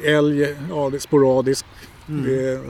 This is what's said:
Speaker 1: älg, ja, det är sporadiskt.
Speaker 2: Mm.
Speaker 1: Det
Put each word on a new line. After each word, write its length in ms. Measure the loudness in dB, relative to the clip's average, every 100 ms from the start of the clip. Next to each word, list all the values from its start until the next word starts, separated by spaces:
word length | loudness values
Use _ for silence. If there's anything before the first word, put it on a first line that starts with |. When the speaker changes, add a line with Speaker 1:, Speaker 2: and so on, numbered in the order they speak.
Speaker 1:
älg, 520 | 0 2 2 2 -2 -4 -8
ja, 200 | -6 -4
det 60 | -6
är 40 |
sporadiskt. 680 | 0 4 4 4 0 -2 -6 -18 -20 -20 -10
Speaker 2:
Mm. 160 | -6
Speaker 1:
Det 360 | -2 -2 -2 -6